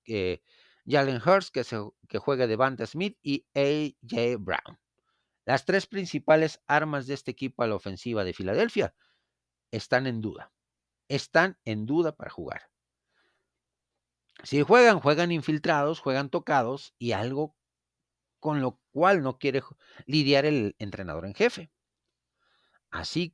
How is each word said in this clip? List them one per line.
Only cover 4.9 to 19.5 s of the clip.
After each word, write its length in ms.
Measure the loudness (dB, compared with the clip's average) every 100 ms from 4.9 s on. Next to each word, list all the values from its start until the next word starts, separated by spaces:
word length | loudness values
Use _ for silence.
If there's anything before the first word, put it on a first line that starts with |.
| _ _ _ _ _ -2
Las 180 | 0 2
tres 200 | 0 0
principales 760 | -6 -6 -2 4 4 4 -4 0
armas 400 | 0 0 -4 -6
de 80 |
este 160 | -8 -8
equipo 320 | -8 -8 -2
a 60 | -2
la 80 | -2
ofensiva 480 | -6 -10 -4 -4
de 100 | -4
Filadelfia 600 | -4 -2 0 0 0 -4 -6 _ _ _ _ _ _ _
están 380 | -10 -2 -2 0
en 120 | -4
duda. 320 | -6 -8 -14 _ _ _ _ _ -6
Están 520 | -6 0 2 2 -2 -8
en 200 | -6 -2
duda 300 | 0 0 -4
para 160 | -12
jugar. 400 | -12 -12 -12 -16 _ _ _ _ _ _ _ _ _ _ _ _ _ _ _ _ -20
Si 200 | -4 0
juegan, 360 | 6 8 8 6
juegan 320 | 4 2 2
infiltrados, 680 | 0 -2 -2 0 2 0 -2
juegan 320 | -2 -2 -2
tocados 640 | -4 0 2 2 -4 -12 _
y 140 | -4
algo 440 | -2 -2 -4 -6 _ _ _ _ _ _ _ _ _ -4
con 160 | -2
lo 180 | -2 -4 _
cual 320 | 2 4 4
no 160 | 0 -2
quiere 200 | -2